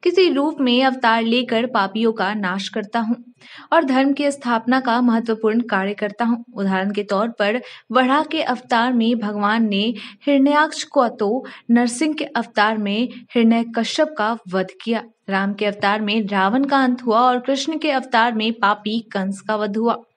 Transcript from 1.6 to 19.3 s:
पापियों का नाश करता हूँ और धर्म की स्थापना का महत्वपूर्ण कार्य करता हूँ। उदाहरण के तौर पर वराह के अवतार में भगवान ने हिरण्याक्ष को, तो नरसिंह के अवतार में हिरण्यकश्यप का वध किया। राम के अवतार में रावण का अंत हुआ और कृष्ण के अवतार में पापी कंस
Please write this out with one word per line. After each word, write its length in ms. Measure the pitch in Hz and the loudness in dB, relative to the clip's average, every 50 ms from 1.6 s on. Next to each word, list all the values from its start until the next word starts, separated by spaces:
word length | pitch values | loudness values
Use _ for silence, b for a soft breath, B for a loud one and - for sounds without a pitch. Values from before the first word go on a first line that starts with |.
| 233 | -2
पापियों 480 | 247 240 220 196 196 196 220 220 226 220 | 0 0 0 -2 0 -2 0 0 0 0
का 200 | 226 190 190 214 | 0 -2 -2 -2
नाश 360 | 220 202 185 180 196 190 - | -4 -4 -4 -4 -4 -6 -6
करता 300 | - 226 208 202 - 233 | -8 -8 -8 -4 -4 -4
हूँ 240 | 220 214 240 - - - - B B B B B B B - | -2 -2 -4 -6 -6 -20 -20 B B B B B B B 2
और 100 | 330 330 | 2 2
धर्म 300 | 262 262 254 269 277 277 | 2 2 2 2 2 0
की 180 | 269 285 285 | 0 0 -2
स्थापना 480 | 277 285 - 240 240 226 233 247 254 262 | -2 -2 -2 -2 -2 -2 0 0 0 0
का 220 | 262 262 226 240 | 2 0 0 2
महत्वपूर्ण 600 | 247 240 226 226 220 226 226 220 - 214 214 233 | 2 2 2 0 0 -2 -4 0 0 0 0 0
कार्य 320 | 240 240 220 190 190 202 208 | -2 0 -2 -2 -2 -2 -4
करता 320 | 202 208 208 202 - 240 | -4 -6 -8 -4 -4 -2
हूँ। 200 | 233 240 233 233 _ - | -2 -2 -4 -6 _ -8
उदाहरण 380 | - 202 196 190 190 190 202 | -4 -2 0 0 0 0 -2
के 120 | 202 208 202 | -2 -4 -4
तौर 260 | 202 208 190 214 233 | -2 -2 -2 -2 -2
पर 320 | 233 _ 214 202 214 247 247 B B B B B | -2 _ -2 0 0 -2 -6 B B B B B
वराह 320 | 226 254 254 254 269 294 311 | 0 2 2 4 2 0 0
के 180 | 302 - 320 | -2 -4 -4
अवतार 520 | 285 - 254 240 - - 254 233 233 254 262 | -2 -2 -4 -6 -2 -2 0 2 2 2 2
में 260 | 233 226 226 247 226 | 2 2 2 0 0
भगवान 500 | 208 208 208 208 202 202 214 226 226 214 | -2 -4 -4 -2 0 0 2 2 0 0
ने 240 | 202 196 202 226 240 202 B B B B _ 285 | 0 0 -2 -2 -4 -6 B B B B _ 2
हिरण्याक्ष 560 | 285 277 269 285 294 294 302 311 311 - - | 4 4 4 4 4 4 2 2 -2 -10 -12
को, 240 | - - 294 247 226 | -2 0 2 2 2
तो 380 | 240 - 214 202 220 262 254 B B B B B | 0 -2 -2 -2 -2 -4 -6 B B B B B
नरसिंह 420 | 233 240 247 240 233 - 320 311 311 | 4 4 4 2 0 -2 -2 -2 -2
के 120 | 311 302 | -4 -6
अवतार 520 | - - 233 226 226 _ - 208 214 226 214 | -6 -4 -6 -6 -2 _ 2 2 2 2 -2
में 320 | 208 196 202 214 247 247 B B B B - | -2 -2 -2 -2 -4 -4 B B B B 0
हिरण्यकश्यप 800 | 240 233 226 226 226 233 233 226 233 226 - - - 311 302 302 - | 4 4 4 4 4 0 -2 -4 -4 -4 -4 0 0 0 0 0 -4
का 200 | 208 214 233 226 _ 185 175 | -2 -2 -2 -4 _ -6 -4
वध 140 | 190 185 185 - _ - | -4 -4 -4 -8 _ -6
किया। 200 | 220 233 220 - - _ _ _ - | -4 -4 -4 -4 -10 _ _ _ -4
राम 240 | 196 190 196 202 202 | -2 -2 0 -2 -2
के 120 | 196 208 | -2 -2
अवतार 360 | 208 202 208 202 196 208 214 | -4 -2 0 0 0 0 0
में 260 | 220 202 208 226 220 190 | 0 -2 0 -2 -2 0
रावण 360 | 202 196 190 196 208 262 277 | 0 2 2 2 2 2 0
का 200 | 269 285 269 269 | 2 2 2 2
अंत 220 | 254 247 247 - | 2 0 -2 -2
हुआ 140 | 240 214 220 | 0 2 4
और 200 | 247 254 247 247 | 4 4 2 0
कृष्ण 380 | 247 262 277 269 277 - 320 302 | 0 -2 -2 -2 -2 -6 -6 -4
के 140 | 311 311 | -2 -2
अवतार 420 | 277 269 262 262 - 226 226 240 233 | -2 -2 -4 0 2 2 2 2 0
में 200 | 220 214 226 226 | -2 -2 -2 -2
पापी 460 | 226 208 202 208 208 - 208 220 233 | 0 0 0 0 0 -2 -6 -6 -6
कंस 420 | 220 _ - 202 190 196 | -6 _ -4 -4 -4 -4